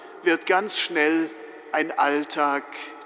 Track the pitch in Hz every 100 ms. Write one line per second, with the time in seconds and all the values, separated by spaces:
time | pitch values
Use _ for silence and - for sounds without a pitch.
0 | - - 175 165 - 185 208 - - 170
1 | 151 165 156 - - - - 156 160 -
2 | 143 147 147 156 147 139 - - - -